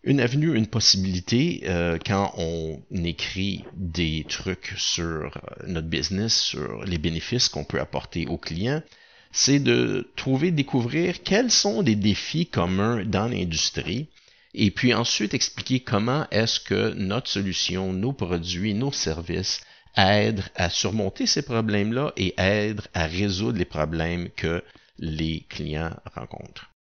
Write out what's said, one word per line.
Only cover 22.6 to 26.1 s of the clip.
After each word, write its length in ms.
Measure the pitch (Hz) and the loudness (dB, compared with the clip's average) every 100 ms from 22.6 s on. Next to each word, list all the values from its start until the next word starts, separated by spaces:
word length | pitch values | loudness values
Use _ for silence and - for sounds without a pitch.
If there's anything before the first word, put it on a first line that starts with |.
| 107 104 - | 0 -4 -6
à 100 | 90 | -2
résoudre 540 | 80 87 101 92 113 107 | 0 0 0 0 0 0
les 80 | 87 | -2
problèmes 640 | 78 78 82 80 87 87 | 0 -2 0 0 -2 -4
que 340 | - 82 85 - - _ - | -4 -2 -2 -6 -20 _ -8
les 460 | 82 78 80 80 - | -6 -2 -2 -2 -8
clients 440 | - 78 76 82 - - | -10 -6 -4 -4 -6 -12